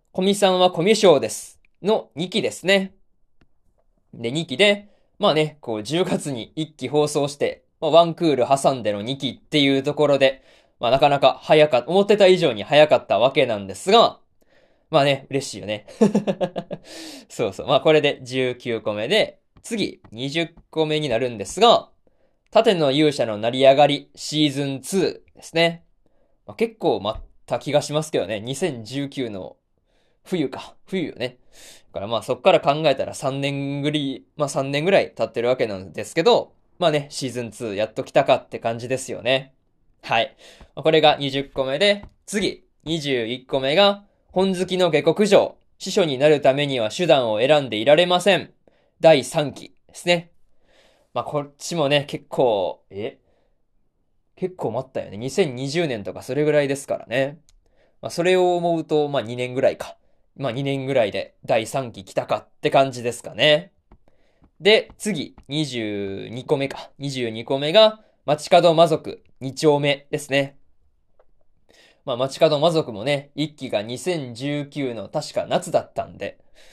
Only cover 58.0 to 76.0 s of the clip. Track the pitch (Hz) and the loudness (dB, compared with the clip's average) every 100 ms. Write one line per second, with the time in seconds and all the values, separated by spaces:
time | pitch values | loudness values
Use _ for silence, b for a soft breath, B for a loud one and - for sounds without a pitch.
58 | - - 170 185 180 175 175 165 156 151 | -10 -2 2 2 2 2 0 -2 0 0
59 | 147 139 110 123 127 127 123 80 - - | 0 -2 -4 -6 -6 0 0 0 -6 -18
60 | _ _ _ - 135 117 139 139 131 135 | _ _ _ -8 -6 -4 -4 -4 -2 0
61 | 104 98 - _ - 120 110 143 123 101 | 0 -2 -10 _ -2 -2 -2 -6 -8 -10
62 | 95 - 123 110 - _ 151 147 135 123 | -10 -8 -4 -6 -8 _ 0 2 2 0
63 | 117 117 - 98 147 151 185 _ _ _ | -8 -8 -10 0 2 2 0 _ _ _
64 | _ _ _ _ _ _ 170 220 - - | _ _ _ _ _ _ 2 2 2 -8
65 | 214 165 113 - - 147 147 120 107 101 | -8 -6 -8 -14 -10 -6 -6 -6 -6 -6
66 | 98 98 104 117 - 151 135 - - - | -6 -8 -12 -10 -4 -2 -2 -8 -18 -12
67 | 139 131 117 110 117 139 147 196 220 214 | -10 -6 -6 -6 -6 -4 0 4 4 2
68 | b b - 147 - 175 170 160 165 156 | b b -4 -4 4 6 6 6 4 2
69 | - 95 _ - 131 127 156 143 147 139 | -4 -14 _ -14 -12 0 2 4 2 -2
70 | - 147 - 139 135 - _ _ _ _ | -4 -8 -2 -2 -2 -6 _ _ _ _
71 | _ _ _ _ _ _ _ b b b | _ _ _ _ _ _ _ b b b
72 | - 120 135 - 160 147 160 160 139 104 | -8 -4 -4 2 2 4 2 2 -2 -4
73 | 120 139 - - 151 - 127 107 107 123 | -4 -4 -4 -8 -8 -8 -6 -6 -6 -8
74 | 185 170 127 113 143 147 143 147 131 113 | -6 -6 -6 -8 -6 -6 -8 -8 -6 -8
75 | 98 156 - - 101 156 175 120 - - | -8 -8 -6 -6 -2 -2 -2 -4 -4 -8